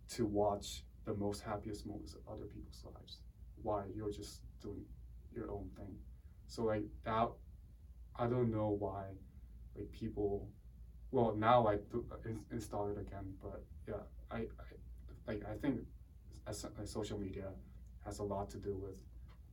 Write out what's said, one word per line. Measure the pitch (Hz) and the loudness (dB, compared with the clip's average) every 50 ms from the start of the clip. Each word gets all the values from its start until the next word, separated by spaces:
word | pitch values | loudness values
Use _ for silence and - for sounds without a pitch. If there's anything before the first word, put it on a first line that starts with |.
| - - | -10 -4
to | - - 113 | 2 2 4
watch | 104 104 104 104 104 101 98 98 - - - - - - - - | 6 8 8 8 8 6 4 0 -4 -6 -8 -10 -12 -14 -8 -2
the | 110 104 | 0 2
most | 98 101 101 101 - | 2 4 2 2 0
happiest | - 110 104 101 - 110 101 - - | -2 -2 -2 -2 -2 -2 -4 -4 -4
moments | 104 - - - - - | -4 -6 -6 -6 -8 -10
of | - - - | -12 -8 -8
other | - - - | -6 -6 -6
people's | - - - - - - - - | -6 -8 -8 -10 -10 -10 -12 -12
lives | - - - - - - - - - - - - - - - | -12 -12 -12 -12 -12 -12 -12 -12 -14 -14 -14 -14 -14 -10 -4
while | 113 107 107 101 98 95 - | 0 2 2 2 2 0 -2
you're | 107 110 104 | -2 0 0
just | 101 - - - - - - - - - | 0 -2 -4 -8 -8 -10 -12 -12 -12 -8
doing | - 101 98 - - - - - - - - - - - | -6 -6 -6 -6 -6 -8 -10 -12 -12 -12 -12 -12 -12 -8
your | - 117 110 101 | -6 -4 -4 -2
own | 101 98 95 95 - | -2 -4 -4 -6 -6
thing. | - 98 95 - - - - - - - - - - - - | -8 -8 -8 -8 -8 -10 -12 -14 -14 -14 -16 -16 -14 -14 -8
So, | - - 117 | -2 2 4
like, | 107 107 104 - - - - - | 6 6 4 2 0 -4 -4 0
that, | 117 110 113 117 123 - - - - - - - - - - - - - - - - - | 2 6 6 6 6 4 -4 -12 -14 -14 -14 -14 -16 -16 -16 -16 -14 -14 -14 -14 -6 0
I | - 120 | 2 4
don't | 113 127 127 120 113 | 6 8 8 6 6
know | 107 107 107 104 | 6 6 4 4
why, | 101 101 104 95 98 101 98 95 98 98 - - - - - - - - - - - | 4 4 2 0 0 0 -4 -4 -6 -10 -12 -12 -14 -14 -14 -14 -12 -14 -14 -12 -8
like, | 95 104 - | -8 -6 -6
people, | - - 110 104 - 104 104 98 101 - - - - - - - - - - - - - - - | -4 -2 -2 -2 2 4 4 4 4 2 0 -4 -10 -12 -16 -16 -14 -14 -14 -14 -12 -12 -6 2
well, | 131 123 120 110 104 | 6 6 8 8 8
now | 107 110 117 123 123 113 104 | 8 10 12 12 12 12 10
I | 101 | 6
do, | 101 - - 117 117 - - - - - | 6 2 0 0 0 0 -2 -6 -6 -4
in-, | 113 113 113 - - | -4 -4 -4 -4 -4
install | 123 113 - - 107 104 104 101 | -2 -2 -2 0 0 0 2 2
it | 101 104 | 0 0
again, | 101 - 98 98 98 98 98 - | -2 -4 -4 -4 -4 -4 -6 -6
but | 104 101 95 92 - - - - - | -6 -6 -6 -6 -8 -10 -12 -10 -6
yeah, | 110 107 98 - - - - - - | -4 -4 -4 -6 -8 -12 -12 -8 -4
I, | 120 113 | -2 -2
I, | 113 110 - - - - - - - - - - - - - - - 110 | -2 -2 -4 -8 -12 -12 -12 -12 -12 -12 -12 -12 -12 -12 -12 -10 -4 -2
like, | 104 101 98 107 | -2 -2 -2 -2
I | 107 | -2
think | - - 139 120 - - - - - - - - - - - - - - 107 | 2 4 4 4 4 0 -6 -10 -14 -16 -16 -16 -16 -16 -14 -14 -10 -6 -4
as, | 104 - - - - | -4 -4 -4 -6 -6
like, | 110 101 - | -6 -6 -4
social | - 117 104 - 110 101 | -2 -2 0 0 0 -2
media | 98 92 - 98 95 95 92 - - - - - - - - - - | -2 -2 -2 -2 -4 -4 -6 -8 -10 -12 -14 -14 -14 -14 -12 -10 -8
has | 104 101 104 | -6 -4 -2
a | 104 | 0
lot | 101 98 98 101 98 | 2 2 2 0 -2
to | - 98 | -4 -4
do | 92 101 98 | -2 -2 -2
with, | 92 98 98 95 95 - - - - - - - - - - | -2 -2 -4 -6 -8 -12 -12 -12 -12 -12 -14 -14 -14 -16 -16